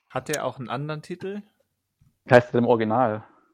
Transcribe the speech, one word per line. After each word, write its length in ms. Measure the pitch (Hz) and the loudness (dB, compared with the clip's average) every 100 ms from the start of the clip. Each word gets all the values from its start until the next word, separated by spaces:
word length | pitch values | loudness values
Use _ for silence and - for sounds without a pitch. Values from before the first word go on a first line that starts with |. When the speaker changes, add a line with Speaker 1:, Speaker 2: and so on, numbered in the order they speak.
| _ | _
Speaker 1:
Hat 180 | 131 127 | -10 -6
der 160 | 147 | -4
auch 160 | 123 127 | -6 -8
einen 80 | 123 | -8
anderen 340 | 123 151 151 | -8 -8 -10
Titel? 400 | - 175 190 208 208 _ _ _ _ _ _ _ | -12 -12 -10 -12 -14 _ _ _ _ _ _ _
Speaker 2:
Wie 100 | - | 6
heißt 180 | 123 - | 6 6
der 40 | 120 | 0
im 60 | 120 | 2
Original? 580 | 117 107 113 123 107 - _ _ | 2 2 0 0 -2 -10 _ _